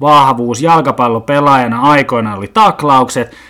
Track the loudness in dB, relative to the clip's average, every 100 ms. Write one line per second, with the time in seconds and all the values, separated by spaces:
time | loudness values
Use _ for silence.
0 | 2 4 4 0 -4 -2 0 0 0 -2
1 | -2 -2 -2 0 2 2 0 -2 0 0
2 | 0 -4 -4 -8 -4 0 0 0 0 2
3 | 0 -4 -8 -12